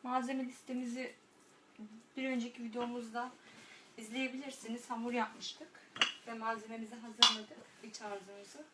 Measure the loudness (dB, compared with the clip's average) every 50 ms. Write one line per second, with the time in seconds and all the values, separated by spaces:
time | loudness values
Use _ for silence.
0 | 0 4 4 4 4 4 2 0 0 -2 -4 -10 -6 -4 -2 0 0 0 -2 -2
1 | -4 -4 -6 -12 -20 -20 -20 -20 -20 -20 -20 -20 -20 -20 -14 -14 -14 -14 -14 -18
2 | -20 -10 -4 0 2 4 4 4 2 0 -2 -6 -6 -2 0 0 0 0 0 -2
3 | -4 -2 -2 -2 -2 -2 -4 -12 -18 -20 -18 -18 -18 -18 -18 -18 -20 -16 -12 -12
4 | -10 -4 0 2 2 2 0 -2 -6 -6 -8 -8 -4 -4 -4 -4 -2 -2 -2 0
5 | 0 2 4 4 4 2 0 -8 -8 -8 -8 -8 -14 -16 -16 -20 -20 -14 2 2
6 | 2 2 2 -6 -8 -8 -6 -2 0 0 0 0 -2 -6 -6 -6 -6 -8 -8 -10
7 | -10 -10 8 10 10 10 10 6 -4 -8 -12 -16 -16 -18 -16 -14 -12 -12 -10 -8
8 | -6 -4 -4 -6 -6 -10 -14 -14 -14 -14 -14 -14 -16 -16